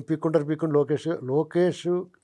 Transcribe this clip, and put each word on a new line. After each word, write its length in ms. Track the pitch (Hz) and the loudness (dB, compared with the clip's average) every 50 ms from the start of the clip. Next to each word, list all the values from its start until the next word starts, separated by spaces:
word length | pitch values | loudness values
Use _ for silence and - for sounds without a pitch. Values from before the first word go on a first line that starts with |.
| 135 - | 0 -2
పీక్కుంటారు 380 | 160 151 156 165 156 165 143 147 | -4 -2 0 2 2 2 2 2
పీక్కుంటారు 300 | 156 151 165 160 147 147 | -2 -2 -2 2 2 2
లోకేష్, 280 | 143 123 151 131 - 160 170 - 127 127 | 2 2 0 -2 -2 -4 -6 -4 -4 -2
లోకేష్ 560 | 131 151 160 156 - 175 180 175 180 180 - 180 175 180 185 - _ _ | 0 0 0 0 2 2 2 2 2 -2 -2 -2 -2 -2 -4 -8 _ _